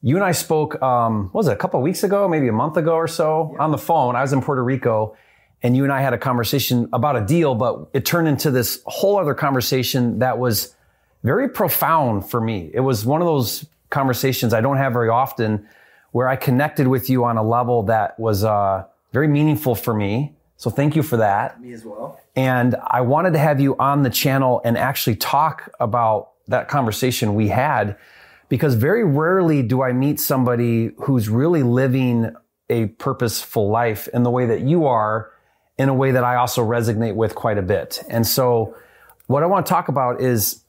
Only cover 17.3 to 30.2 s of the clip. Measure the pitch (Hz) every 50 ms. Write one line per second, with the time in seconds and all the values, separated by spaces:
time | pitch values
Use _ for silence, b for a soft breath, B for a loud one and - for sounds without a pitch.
17.3 | 117 113 107 110 117 120 123 117 123 120 107 98 113 110 107 - - - 110 113
18.3 | 107 98 104 110 107 101 101 98 98 95 95 - _ _ _ _ - 123 147 156
19.3 | 143 143 151 156 151 147 - 131 120 107 - - 113 107 104 98 104 120 147 147
20.3 | - _ _ _ _ _ - 120 107 - 143 147 143 160 143 - 123 113 110 104
21.3 | 98 104 117 - - - 120 123 120 113 113 113 104 - 113 - - - _ _
22.3 | _ - 131 131 127 127 123 123 117 - - - - 123 127 120 135 151 175 185
23.3 | 165 156 143 156 147 135 139 139 135 - 127 135 143 143 143 127 104 - - 139
24.3 | 131 135 135 127 123 - - 117 117 - 107 127 139 - - - 113 101 - -
25.3 | - 139 151 160 143 - - - - - 123 117 101 123 120 110 110 104 - -
26.3 | _ _ _ - 117 123 - - - 147 131 113 104 - - 127 123 - - 107
27.3 | 101 107 110 104 92 123 127 151 143 120 104 104 98 B B B B B B B
28.3 | B B B B - 120 - 151 127 110 110 147 190 240 226 180 139 143 156 165
29.3 | 185 190 185 165 156 147 131 110 127 131 131 127 123 127 131 143 147 147